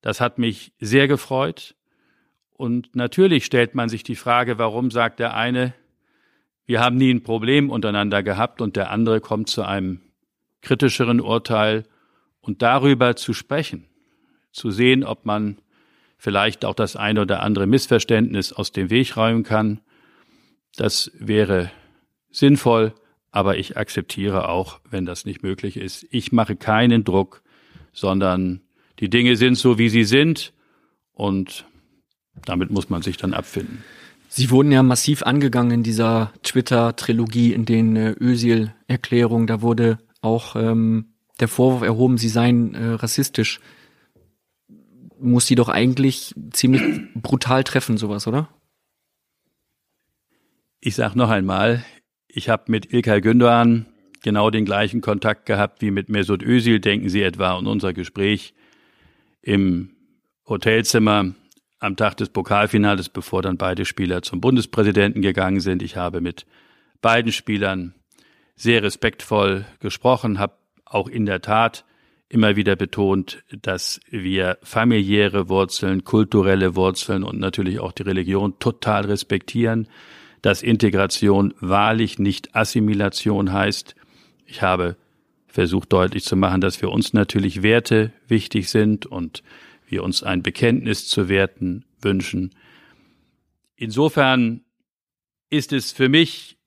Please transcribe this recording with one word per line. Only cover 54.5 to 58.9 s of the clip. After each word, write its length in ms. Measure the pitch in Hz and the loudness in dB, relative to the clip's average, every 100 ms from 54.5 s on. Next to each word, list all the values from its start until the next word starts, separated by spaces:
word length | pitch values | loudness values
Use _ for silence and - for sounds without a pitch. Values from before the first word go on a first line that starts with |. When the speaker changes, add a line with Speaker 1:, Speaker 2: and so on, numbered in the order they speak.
Speaker 1:
den 140 | 107 | 0
gleichen 360 | 101 101 104 117 | -2 0 0 -2
Kontakt 460 | 107 101 110 107 - | -2 0 0 -2 -2
gehabt 340 | 98 101 _ | -2 -2 _
wie 100 | 107 | -4
mit 180 | 98 95 | -2 -2
Mesut 340 | 104 92 98 | -2 0 -2
Özil. 360 | 104 123 117 110 | 2 2 4 2
Denken 300 | 104 104 98 | 2 0 0
Sie 140 | 95 | 0
etwa 340 | 95 87 92 92 | -2 0 -2 -2
an 100 | 104 | -2
unser 280 | 107 95 | -2 -4
Gespräch 600 | 90 90 - 98 104 - _ _ _ _ | -6 -10 -2 0 -2 -6 _ _ _ _